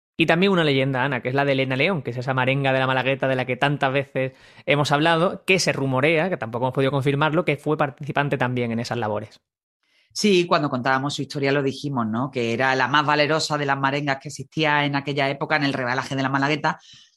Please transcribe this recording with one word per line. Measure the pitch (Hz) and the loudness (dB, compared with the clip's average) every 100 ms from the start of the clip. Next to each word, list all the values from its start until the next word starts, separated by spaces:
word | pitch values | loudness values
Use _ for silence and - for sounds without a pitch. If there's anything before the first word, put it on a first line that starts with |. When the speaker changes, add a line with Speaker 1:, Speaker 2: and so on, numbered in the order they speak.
| _ - | _ -2
Speaker 1:
Y | 160 | 2
también | 170 196 | 4 4
una | 185 | 2
leyenda, | 156 135 131 135 | 2 2 0 0
Ana, | 135 127 | -2 -2
que | 123 | -2
es | 135 | -2
la | 139 | 0
de | |
Elena | 135 131 131 | 0 0 0
León, | 156 185 | 0 0
que | 127 | -4
es | 123 | -6
esa | 127 | -2
marenga | 131 127 135 135 | 0 0 2 2
de | 131 | 2
la | 131 | 2
Malagueta | 131 127 135 135 | 0 0 0 0
de | 131 | 0
la | 127 | -2
que | 123 | 0
tantas | 143 143 139 | 0 2 0
veces | 135 135 135 131 - - - - | 0 -2 -4 -4 -6 -20 -8 0
hemos | 143 147 | 2 2
hablado, | 147 160 165 180 185 - | 2 4 2 2 -2 0
que | 190 | 0
se | - | 2
rumorea, | 127 135 131 147 165 180 | 0 0 2 2 2 0
que | 180 | -2
tampoco | 113 117 127 | -6 -4 -2
hemos | |
podido | 135 135 | 0 0
confirmarlo, | 139 135 139 156 156 175 | 0 0 2 2 0 0
que | 143 | -2
fue | - 151 | 0 0
participante | 147 - 143 143 143 143 | -2 -4 -6 -2 0 0
también | 127 123 120 | 0 -2 -2
en | 113 | -2
esas | 113 120 | -4 -4
labores. | 110 104 110 - _ _ _ _ _ _ _ | -2 -4 -6 -16 _ _ _ _ _ _ _
Speaker 2:
Sí, | - 214 185 175 | -2 2 4 4
cuando | 175 147 | 2 0
contábamos | 135 127 131 139 | 0 0 0 0
su | 139 | -4
historia | 135 151 139 | -6 -2 0
lo | 143 | 0
dijimos, | 139 135 147 135 110 | 0 -4 -4 -4 -2
¿no? | 110 135 | -2 -4
Que | 135 117 | -4 -2
era | 117 131 131 | 0 0 2
la | 123 | 2
más | 147 143 | 2 2
valerosa | 151 147 156 151 147 | 2 2 0 0 -2
de | 143 | 0
las | 139 | 0
marengas | 139 143 147 135 | 0 0 -2 -4
que | 143 | -6
existía | - 131 - 156 147 | -14 -10 -2 2 2
en | 143 139 | 2 -2
aquella | 139 143 139 | -4 -2 -2
época | 139 147 156 | -2 -2 0
en | |
el | 143 | 0
rebalaje | 131 123 131 127 135 | -2 -2 -2 -2 -2
de | |
la | 135 | -2
Malagueta, | 139 139 151 156 180 - - - | 0 0 0 -2 -4 -10 -20 -20